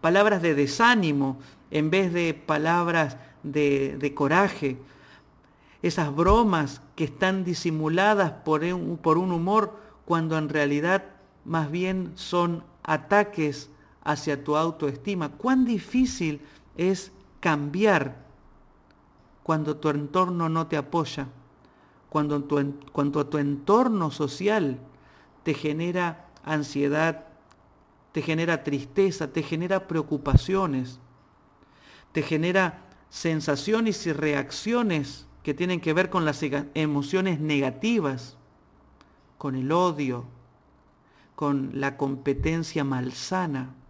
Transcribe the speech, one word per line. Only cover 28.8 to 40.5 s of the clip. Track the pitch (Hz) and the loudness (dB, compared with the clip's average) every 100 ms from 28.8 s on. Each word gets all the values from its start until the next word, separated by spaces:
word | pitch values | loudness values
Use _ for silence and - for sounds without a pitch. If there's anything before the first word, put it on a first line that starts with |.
| - - 196 165 160 | -4 0 0 0 -4
te | - | -4
genera | 151 165 175 190 190 | -4 -4 -2 -2 -2
preocupaciones, | 160 156 147 143 139 - 190 185 135 127 123 - _ _ _ _ _ _ _ - - _ | -4 -2 -4 4 4 4 0 0 -2 -6 -10 -20 _ _ _ _ _ _ _ -20 -20 _
te | - | -6
genera | 151 156 170 185 180 - - - _ | -2 0 2 2 2 -2 -20 -20 _
sensaciones | - 170 160 147 139 196 220 226 196 170 | -6 -2 -2 0 -2 0 2 2 0 -4
y | |
reacciones | 151 151 143 143 - 214 240 226 160 139 - - - | -2 0 0 -4 -6 -2 0 2 0 -2 -10 -20 -12
que | - | -6
tienen | 151 180 175 | -2 -2 -2
que | 165 | 0
ver | 160 185 | 0 2
con | 185 | 2
las | 156 143 | 0 -2
ega-, | 151 143 143 | -2 -4 -4
emociones | - 156 143 143 185 190 160 | -2 0 0 0 0 0 -2
negativas, | 151 143 135 123 220 233 147 131 - - _ _ _ _ _ _ _ _ _ _ | 0 0 0 -2 0 0 0 -4 -10 -20 _ _ _ _ _ _ _ _ _ _
con | 147 | -6
el | 131 131 | -4 0
odio, | 165 180 147 139 120 123 - - | 2 2 0 -4 -4 -8 -18 -20